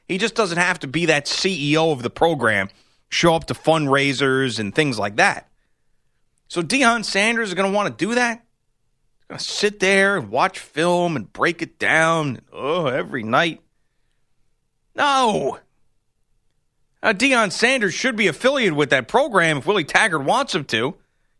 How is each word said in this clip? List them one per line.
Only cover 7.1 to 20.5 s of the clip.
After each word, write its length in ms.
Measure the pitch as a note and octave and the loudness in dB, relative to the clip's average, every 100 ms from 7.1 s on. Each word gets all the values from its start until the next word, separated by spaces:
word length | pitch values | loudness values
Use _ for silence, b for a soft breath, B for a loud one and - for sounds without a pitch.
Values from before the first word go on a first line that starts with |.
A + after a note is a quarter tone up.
| G3 G#3+ A#3 G#3+ | -2 0 0 -4
is 60 | |
gonna 180 | F3 G3 | -2 0
wanna 160 | G3+ F#3+ | 0 -2
do 280 | A#2 F#3 A#3+ | -4 -2 0
that? 280 | A#3+ A3+ _ _ _ _ _ _ _ _ - | -2 -4 _ _ _ _ _ _ _ _ -16
Gonna 120 | - | -12
sit 400 | - - G#3 G#3 | -8 -2 -2 0
there 380 | F#3+ G3 G3 G3 | 2 4 2 0
and 100 | G#2 | -2
watch 300 | A#2+ F#3 - | 0 0 -2
film 580 | - C#3+ F3 F3 F3 D3 | -10 -2 0 2 0 -4
and 160 | F#2 | -6
break 300 | - D3+ E3+ | -2 -2 -2
it 160 | D#3+ - | -8 -4
down, 640 | G#2 D3+ D#3+ E3 D3 A#2 - | 0 2 2 0 -2 -6 -12
oh, 320 | - B2+ F3 | -10 -4 -2
every 380 | D3 B2+ F2 - | -2 -4 -6 -8
night? 400 | A2 C3 E3+ C#3 _ _ _ _ _ _ _ _ _ _ _ _ _ | -2 0 0 -4 _ _ _ _ _ _ _ _ _ _ _ _ _
No! 640 | - C#4+ C#4 A#3+ G3+ - - _ _ _ _ _ _ _ _ _ _ _ _ _ _ | -2 0 2 2 0 -4 -8 _ _ _ _ _ _ _ _ _ _ _ _ _ _
Now, 100 | G#3 | -2
Deion 380 | F#3+ C4+ B3 G3+ | 2 2 2 0
Sanders 440 | - A#3 C4 G3 | 0 0 2 0
should 220 | - B3+ A3 | -2 -2 0
be 100 | G3 | 0
affiliated 480 | - B3 C#4 G#3 | 2 2 2 2
with 160 | D3 C#3+ | 2 2
that 180 | C3+ A#2+ | 2 2
program 480 | A#3 D4 G3 E3 D3 | 0 2 2 2 0
if 100 | C3 | 0
Willie 180 | G#3 | -2
Taggart 400 | D3 F3+ G#3+ D#3+ | 0 0 2 0
wants 300 | C#3 A3+ C4 | 0 0 0